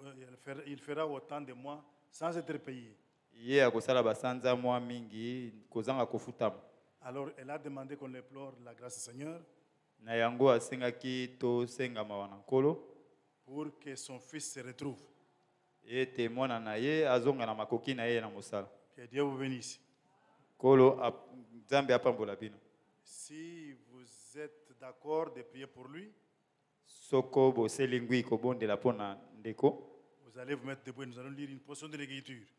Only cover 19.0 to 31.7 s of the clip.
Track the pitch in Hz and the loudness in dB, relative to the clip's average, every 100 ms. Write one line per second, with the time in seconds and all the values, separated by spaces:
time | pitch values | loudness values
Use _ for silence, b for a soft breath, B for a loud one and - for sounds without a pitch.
19 | 117 131 143 131 135 127 - - _ _ | -8 -2 -2 -2 -4 -4 -8 -14 _ _
20 | _ b b b _ - 127 135 127 127 | _ b b b _ 4 8 12 10 8
21 | 120 - - - 113 117 - 139 135 123 | -2 -4 -16 -20 -20 -18 0 2 4 4
22 | 127 104 104 98 107 101 _ _ _ _ | 4 2 -2 -6 -10 -14 _ _ _ _
23 | - - - 151 165 170 151 127 113 127 | -20 -18 -16 -16 -16 -14 -16 -18 _ -20
24 | 120 - - 147 151 - _ 120 131 123 | -20 -20 -20 -14 -14 -14 _ -20 -18 -12
25 | 147 156 160 - - 131 135 127 127 156 | -2 0 0 -6 -16 -14 -16 -16 -16 -16
26 | 214 _ _ _ _ _ _ _ _ - | -16 _ _ _ _ _ _ _ _ -18
27 | - 135 131 139 131 120 110 - 131 123 | 2 2 4 6 6 6 0 0 0 0
28 | 120 127 120 113 123 123 107 101 127 110 | 2 0 2 0 0 0 0 2 2 0
29 | 101 98 - - 110 104 135 - - - | -4 -8 -16 -14 -10 2 2 2 -14 -20
30 | _ _ 120 123 127 143 135 135 135 123 | _ _ -20 -14 -8 -8 -6 -10 -12 -12
31 | 131 120 131 139 143 139 135 | -12 -12 -14 -12 -12 -12 -16